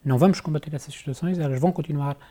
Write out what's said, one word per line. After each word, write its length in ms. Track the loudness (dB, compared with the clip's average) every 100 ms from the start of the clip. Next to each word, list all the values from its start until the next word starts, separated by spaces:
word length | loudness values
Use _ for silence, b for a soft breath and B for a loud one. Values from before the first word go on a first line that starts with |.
| 0
não 140 | 4
vamos 200 | 6 4
combater 340 | 0 -4 -4 -8
essas 180 | -10
situações, 460 | -12 -10 -4 -2 -2
elas 200 | -2 2
vão 120 | 2
continuar 460 | 0 -2 -4 -4 -6 b